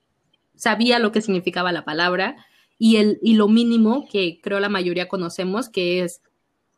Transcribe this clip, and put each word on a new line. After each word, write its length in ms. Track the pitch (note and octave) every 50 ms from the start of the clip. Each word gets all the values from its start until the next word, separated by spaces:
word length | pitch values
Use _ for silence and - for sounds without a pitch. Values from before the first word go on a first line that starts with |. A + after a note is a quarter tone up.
| _ _ _ _ _ _ _ _ _ _ _
sabía 420 | - - A#3 G#3+ G#3 A#3 A#3+ A#3+ A#3+
lo 140 | A3+ G#3+
que 100 | - G#3+
significaba 500 | G#3+ G3+ F#3+ F3 F3 F3+ F3 F3+ F3+ F3+
la 120 | F3 D#3 -
palabra 600 | D3+ D#3 D#3+ F3 F3+ F3+ F3+ F#3+ A3+ C#4+ - _ _ _ _ _ _ _
y 200 | - A3+ A3+ A3+
el, 220 | G#3+ G#3+ G#3 - -
y 120 | - A3+ A3
lo 140 | G#3+ G#3 G3+
mínimo 580 | A3 A#3 A#3+ A#3 A#3 A3+ A3 G#3+ A#3+ C#4+ C#4+ -
que 300 | - G3+ F#3 E3+ E3 _
creo 180 | - G3+ G3 G3
la 80 | G3+ G#3
mayoría 400 | G3+ F#3+ F3+ F3 E3+ F3+ F3+ F3
conocemos, 600 | G3 F#3+ F3 E3+ - - F#3 F#3 F#3+ A3 - -
que 340 | - F#3 F3+ F3 F3+ F3+
es 180 | F3+ E3+ - - _ _ _ _ _ _ _ _ _ _ _